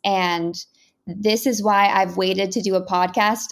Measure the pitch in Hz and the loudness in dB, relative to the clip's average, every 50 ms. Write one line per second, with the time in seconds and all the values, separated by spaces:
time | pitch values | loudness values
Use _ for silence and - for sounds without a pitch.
0 | - 202 196 185 185 175 175 170 170 170 175 180 - - _ _ _ _ _ _ | -4 -2 0 0 0 0 0 -2 -2 -4 -6 -8 -12 -18 _ _ _ _ _ _
1 | _ - 175 202 208 214 214 226 - 277 240 208 202 214 208 202 202 196 - 190 | _ -12 -8 -2 0 0 0 2 2 0 0 0 2 2 4 4 4 4 4 2
2 | 190 180 175 185 190 185 190 190 196 190 190 240 190 196 190 185 180 185 190 180 | 2 0 0 -2 -2 0 0 0 -2 -2 -4 -4 -2 0 0 -2 0 0 0 0
3 | 180 180 185 240 208 208 226 233 - - | 0 0 0 0 0 2 0 -2 -6 -8